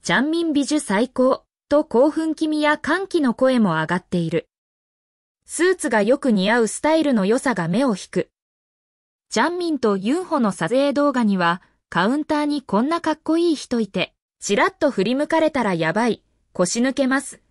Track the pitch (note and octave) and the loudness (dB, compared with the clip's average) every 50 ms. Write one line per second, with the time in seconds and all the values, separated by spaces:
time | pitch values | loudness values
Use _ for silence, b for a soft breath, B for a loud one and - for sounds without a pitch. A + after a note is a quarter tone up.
0 | _ - E3+ G#3 B3+ D4+ D#4+ E4+ E4+ E4 C#4+ C#4+ C#4 - D4 D4+ - - G3 G3 | _ 0 0 0 0 0 -2 -2 -2 0 0 0 0 0 -2 -4 -2 -2 0 0
1 | B3+ C4 _ - B3+ C4 C4+ - _ _ _ _ _ _ C#4+ D4 D4 _ - A3+ | 0 -2 _ 0 2 2 0 -2 _ _ _ _ _ _ 0 0 0 _ 2 2
2 | C4+ D#4 D4 D#4+ D#4+ D#4+ D4+ - D#4+ D#4 D#4 D4+ D4+ D4 D4+ D4+ - - D#4 F#4 | 2 2 2 0 -4 -4 -2 -2 -2 -2 -2 0 0 0 0 -2 -2 -2 -2 -2
3 | G4 F#4 - F4 C#4+ B3 A3 - B3+ C4 C4 B3 A3 F#3 D#3+ D#3+ D#3 - F3 F3+ | -2 -2 -2 0 0 0 0 2 2 2 4 2 2 2 0 -2 -2 -2 -4 -6
4 | _ _ - F3 E3+ D#3+ E3 D#3 - _ _ _ _ _ _ _ _ _ _ _ | _ _ -4 -2 -2 -2 -2 -4 -4 _ _ _ _ _ _ _ _ _ _ _
5 | _ _ _ _ _ _ _ _ _ - - - E4+ F#4 F#4+ F4+ - D4 A#3+ G#3+ | _ _ _ _ _ _ _ _ _ -12 -2 0 2 2 2 0 -2 0 0 2
6 | G3+ G#3+ C4 C#4+ - C4+ G#3+ F#3+ F#3 G3+ A#3 B3 A3+ G#3 - - - D4 D#4+ E4 | 4 2 2 2 2 0 2 2 2 2 2 2 0 0 -2 -2 0 2 2 2
7 | D#4 C#4+ C4 G#3+ F#3+ G3 A3+ C4+ - C4+ A#3 F3+ E3+ D#3+ F3+ A3+ C#4+ C4 G3+ F#3 | 2 2 2 2 2 2 0 0 0 -2 -2 -2 -2 -2 0 0 0 0 -2 -4
8 | - - - F#3 - _ _ _ _ _ _ _ _ _ _ _ _ _ _ _ | -6 -6 -6 -6 -6 _ _ _ _ _ _ _ _ _ _ _ _ _ _ _
9 | _ _ _ _ _ _ - G#3+ A#3+ D#4+ F4 F4+ F4 E4+ D#4 C4+ - G#3+ G3+ G3 | _ _ _ _ _ _ -2 0 0 0 0 -2 -4 -4 -2 0 0 0 0 0
10 | F#3 A3 C#4 F4+ F#4 - D#4+ C#4+ A#3 G3+ F#3 - F3 E3 A3+ C4 C#4 C#4+ B3+ C#4+ | -2 -2 -2 -2 -2 -2 -2 0 0 -2 -2 -2 -2 0 0 2 0 2 0 2
11 | D4 C#4+ C4+ B3 A#3+ G#3 G3 F#3 F3 E3+ E3+ F3 b b b b b _ - E3+ | 0 0 2 2 0 0 0 2 0 0 0 -2 b b b b b _ -2 0
12 | F3+ G#3 C4 D4+ D4 - D#4 D4 D4+ D4 D4 C#4+ - - G3 G3+ B3 D4 E4 E4+ | 0 0 0 -2 -2 -2 -2 -2 0 -2 -4 -4 -4 -2 -2 0 0 0 -2 -2
13 | - D#4+ D4+ D4+ _ - D#4+ E4+ E4+ F4 D#4 B3 - _ B3+ A#3 A3 G3 - F#3 | -2 -4 -4 _ _ -2 0 2 2 0 0 -2 -4 _ -4 -4 -4 -4 -4 -6
14 | E3 - _ _ _ _ _ _ - - G3+ G#3+ D#4 F#4+ - _ D#4+ C#4+ - - | -6 -6 _ _ _ _ _ _ -4 -2 0 2 2 0 0 _ 0 0 0 0
15 | F#3 G#3+ B3 C4+ D4+ D4+ D#4+ D#4+ D#4 D4+ - C4+ A#3 G3+ F#3 E3 D#3+ D#3+ D#3+ G#3+ | -2 0 0 -2 -2 0 0 2 2 2 0 0 -2 0 -2 0 -2 -2 0 0
16 | A#3+ A#3+ G3+ - _ _ _ _ _ _ _ - F3+ F3 - A#3 A#3+ C4+ B3+ - | 0 0 -2 -4 _ _ _ _ _ _ _ -2 -2 0 0 -2 -2 -2 0 0
17 | C4+ B3+ C4 C#4 - - - - _ _ | 0 0 0 -2 -2 -6 -20 -20 _ _